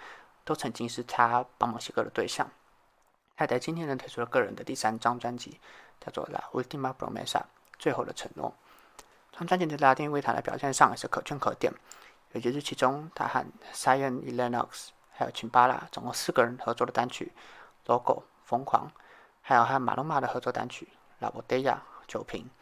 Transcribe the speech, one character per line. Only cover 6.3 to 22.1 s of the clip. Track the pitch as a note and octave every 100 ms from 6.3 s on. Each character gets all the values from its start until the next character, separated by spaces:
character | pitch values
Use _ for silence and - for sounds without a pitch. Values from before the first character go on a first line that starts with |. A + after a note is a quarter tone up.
La | - -
Última | - B2 C#3+ C3
Promesa， | - - - - - - _ _ -
最 | D#3
后 | B2
的 | -
承 | - - -
诺。 | - - _ - - - - _ _
这 | -
张 | E3+
专 | F3+
辑 | D#3+
在 | D3
拉 | C#3+ C3
丁 | D3
乐 | C#3+
坛 | - -
的 |
表 | - -
现 | C#3
上 | C3 C3
也 | A#2
是 | -
可 | -
圈 | - C#3+
可 | - -
点， | - - - - - - _
尤 | A#2+
其 | A#2+
是 | C#3+
其 | - B2
中 | C3 C#3+ D#3 -
他 | -
和 | B2+ A#2+ - -
Zion | - C3 C3+ C#3 B2+
i | C3+
Lennox | B2 B2 A#2+ - - - _ _
还 | - A#2+
有 |
Chimbala | - A2+ B2+ B2+ B2+ -
总 | -
共 | A#2+
四 | - -
个 | -
人 | A#2 B2
合 | -
作 | A#2 A#2
的 |
单 | A#2+ B2
曲 | - - - - - - _ -
《Loco》 | B2 - - - _ -
疯 | B2
狂， | C#3 - D#3 - - - - _
还 | - B2+
有 | A#2
和 | C3+
马 | A#2+ -
鲁 |
马 | D#3 D3
的 | B2+
合 | B2+
作 | B2
单 | A#2 A#2+
曲 | - - - _ -
《La | A2+
Botella》 | A2+ - B2+ C3+ - - -
酒 | -